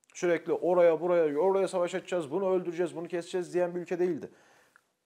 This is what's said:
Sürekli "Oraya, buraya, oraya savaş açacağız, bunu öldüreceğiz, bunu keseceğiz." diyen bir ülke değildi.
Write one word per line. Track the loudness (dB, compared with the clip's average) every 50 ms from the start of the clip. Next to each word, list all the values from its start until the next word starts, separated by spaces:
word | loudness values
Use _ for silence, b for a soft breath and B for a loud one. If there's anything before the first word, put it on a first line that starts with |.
| _ _ -10
Sürekli | -4 0 0 0 0 0 -2 -4
"Oraya, | -2 0 2 4 6 6 6 6 4
buraya, | 2 2 2 2 2 2 2 2
oraya | 2 2 2 2 0 0
savaş | 0 -2 -2 -2 -2
açacağız, | -6 -6 -4 -4 -4 -4 -4
bunu | -4 -2 0 0
öldüreceğiz, | 0 0 0 -2 -4 -2 -4 -4 -4
bunu | -8 -10 -8
keseceğiz." | -6 -8 -6 -4 -4 -6 -4 -2 -2
diyen | -2 -2 -2 -2
bir | -6
ülke | -6 -4 -2 0
değildi. | 0 0 -2 -4 -6 -12 b b b b b b b b b b b b _ _ _